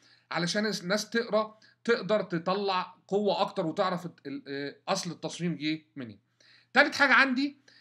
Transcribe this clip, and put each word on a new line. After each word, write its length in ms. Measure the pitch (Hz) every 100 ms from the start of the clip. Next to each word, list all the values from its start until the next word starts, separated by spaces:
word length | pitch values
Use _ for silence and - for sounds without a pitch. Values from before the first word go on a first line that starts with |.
| _ _ -
علشان 340 | 160 175 208 214
الناس 440 | 180 175 208 -
تقرا 480 | 233 233 214 214 - - _
تقدر 380 | - - 185 214
تطلع 720 | 185 170 180 202 196 185 170 - -
قوة 340 | 196 202 170
أكتر 240 | 202 - 165
وتعرف 400 | 151 185 180 180
ال-، 60 | - 139
ال-، 160 | 139 139
آه، 280 | 139 143 - -
أصل 180 | 185 175
التصميم 440 | 151 156 - 175 139
جه 260 | 151 156 - 139
منين. 240 | 117 101 _ _ _ - _
تالت 220 | 254 294 -
حاجة 180 | 277
عندي 440 | 240 269 254 285 - _ -